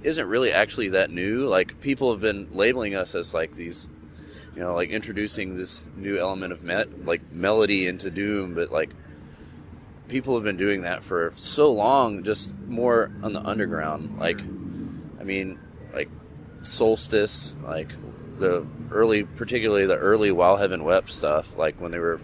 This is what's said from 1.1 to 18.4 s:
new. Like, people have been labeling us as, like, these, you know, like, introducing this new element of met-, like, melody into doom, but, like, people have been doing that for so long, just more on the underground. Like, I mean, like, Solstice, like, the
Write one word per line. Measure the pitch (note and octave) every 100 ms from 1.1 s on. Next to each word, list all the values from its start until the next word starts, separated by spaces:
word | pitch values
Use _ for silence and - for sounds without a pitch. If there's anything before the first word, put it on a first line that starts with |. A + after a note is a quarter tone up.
new. | E2+ F#2 A2+ C3+
Like, | F#2 F#2 -
people | C#3 C3 C3
have | G#2+
been | G#2+ G2+ G2
labeling | F#2 G#2+ B2+ G#2+
us | G2 F2+
as, | F#2 E2
like, | E2+ D#2+
these, | - E2+ F2 - - - - - - -
you | -
know, | F2
like, | F2 F2
introducing | G2+ A2 G2 G#2 - F#2+ F#2
this | F#2 - - -
new | G2 G2
element | F#2 F#2+ F#2
of | F2
met-, | E2+ F#2 A2 -
like, | C#2+ E2+ -
melody | E2 F#2+ A2 G#2 G2+ F2+
into | F2+ G2
doom, | E2 G2+ G#2 F#2+
but, | E2+ E2+
like, | D2 D#2+ - - - - - - - - - - - -
people | B2+ C3
have | B2
been | G#2 F#2+
doing | G2+ G2+
that | F2 F2+
for | - F2+ E2 -
so | - - D3+
long, | A2+ G#2+ C#3 A#2+ G2+
just | F#2 G#2 - - G2+
more | A#2 B2 A#2 A2 G2+
on | G2+
the | G2
underground. | - G#2 F#2+ E2 D#2 D#2 D#2 C#2+
Like, | D#2+ E2+ - - F2+ F2+ F2 - - -
I |
mean, | G2 F#2+ F#2+ F2+ - - -
like, | - D2 - - - - -
Solstice, | - - A2 A2 - A2 G#2 - - -
like, | - D#2+ D#2 - - - -
the | -